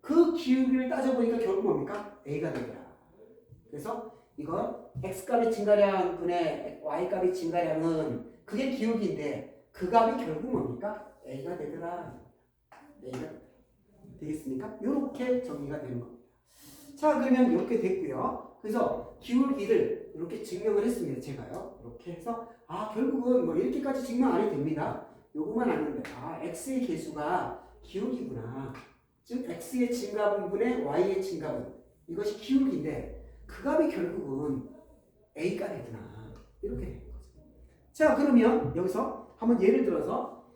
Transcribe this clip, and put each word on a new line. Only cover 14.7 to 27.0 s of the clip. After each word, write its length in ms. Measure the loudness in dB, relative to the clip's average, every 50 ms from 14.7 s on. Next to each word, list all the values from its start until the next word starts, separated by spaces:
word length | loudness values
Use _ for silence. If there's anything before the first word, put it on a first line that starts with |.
| -10 -4
요렇게 600 | -2 0 0 0 0 -2 -4 -2 0 2 2 2 0
정리가 380 | -4 -8 -8 -6 -6 -6 -8
되는 180 | -6 -6 -6 -6
겁니다. 240 | -8 -8 -16 -20 -20 _ _ _ _ _ _ -20 -20 -20 -20 -20 -20 -20 -8
자, 220 | 2 4 4 4 4
그러면 320 | 4 4 6 6 8 6
이렇게 260 | 6 2 2 2 0
됐고요. 840 | 2 2 2 0 0 -2 -4 -4 -2 -2 -2 -2 -4 -10 -14 -18 -12
그래서 560 | -6 -2 0 2 2 2 0 -4 -6 -12 -16 -16
기울기를 920 | -6 2 4 4 4 4 2 0 2 4 6 6 6 4 0 -4 -6 -12 -8
이렇게 260 | -8 -6 -6 -6 -8
증명을 440 | -8 -6 -8 -2 0 2 4 4 4
했습니다. 340 | 2 0 0 -2 -4 -4 -6
제가요. 600 | -6 -8 -10 -10 -10 -10 -10 -10 -10 -12 -14 -16
이렇게 320 | -18 -16 -18 -14 -12 -12 -12
해서 360 | -8 -6 -6 -6 -6 -8 -12 -16 -20 _
아, 280 | -10 -8 -6 -6 -4 -2
결국은 520 | 0 0 0 0 0 2 4 4 4 4
뭐 120 | 2 0
이렇게까지 480 | 2 0 0 0 -2 -2 -2 -2 -2 -4
증명 260 | -4 0 2 2 4
안 80 | 4 4
해도 120 | 2 2
됩니다. 540 | 0 0 -2 -2 -2 -2 -2 -4 -4 -8 -10 -14 -20 -20 _ _ _
요것만 340 | -6 -4 -2 0 0 2 2
알면 320 | 0 0 -2 -4 -4 -6
돼요. 140 | -8 -10 -12
아, 240 | -12 -10 -10 -10 -8
X의 460 | -8 -8 -8 -8 -6 -4 -2 -2 0
개수가 800 | -2 -4 -4